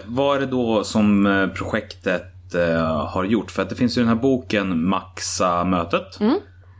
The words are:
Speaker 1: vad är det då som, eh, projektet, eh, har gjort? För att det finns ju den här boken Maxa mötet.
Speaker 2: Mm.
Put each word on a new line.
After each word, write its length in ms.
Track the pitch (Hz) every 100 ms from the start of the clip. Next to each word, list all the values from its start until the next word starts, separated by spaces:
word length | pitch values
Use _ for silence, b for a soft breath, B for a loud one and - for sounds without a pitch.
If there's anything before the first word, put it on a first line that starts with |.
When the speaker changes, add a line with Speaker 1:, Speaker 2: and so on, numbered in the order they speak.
Speaker 1:
vad 320 | 98 120 139 139
är 40 |
det 60 | 135
då 380 | 127 120 110
som, 420 | 95 113 104 101 101
eh, 200 | 98 95
projektet, 1080 | 92 95 110 - - - 90 - - -
eh, 520 | 87 85 82 80 78 69
har 180 | 95
gjort? 260 | 95 113 92
För 120 | -
att 60 | 95
det 40 | -
finns 200 | 123 127
ju 20 |
den 60 | 117
här 60 |
boken 760 | 113 135 127 - 107 98 85 85
Maxa 760 | 95 - - - - 92 87
mötet. 560 | 90 92 85 - - -
Speaker 2:
Mm. 140 | 208 339 - - -